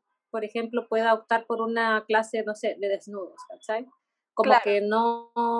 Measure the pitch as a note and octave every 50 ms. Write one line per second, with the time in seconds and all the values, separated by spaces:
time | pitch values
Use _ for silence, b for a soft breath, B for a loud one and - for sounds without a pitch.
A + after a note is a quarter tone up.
0 | _ _ _ _ _ _ - A3+ A3 G#3+ - A#3 A#3 A#3 A#3+ A#3 A3+ - A3 A3
1 | A3+ A3+ A3+ A3 - - A#3 A3+ A3+ - A#3 A3 A3+ A3+ A3+ A#3 A3+ A3+ A3 G#3+
2 | G#3+ - A3 A3 A3 - - A3 G#3 G#3 G#3+ G#3+ - G#3 - - G3+ G3+ G3 G3
3 | - G3+ G3+ G3 F3+ - - - - - - - - - A3 A3+ C4 - _ _
4 | _ _ _ _ _ _ _ - A3 G#3+ B3 A#3 A3 G#3 G3+ G3+ G#3 G#3 G#3+ A3+
5 | A#3 A#3 A#3 A#3 A#3 - - A#3 A#3 A#3 A#3